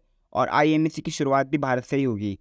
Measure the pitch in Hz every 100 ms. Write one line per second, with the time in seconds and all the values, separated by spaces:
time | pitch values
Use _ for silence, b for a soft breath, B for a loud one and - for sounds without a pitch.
0 | _ _ _ - 127 110 156 156 156 156
1 | 165 - 135 135 135 147 139 127 - 139
2 | 131 104 104 95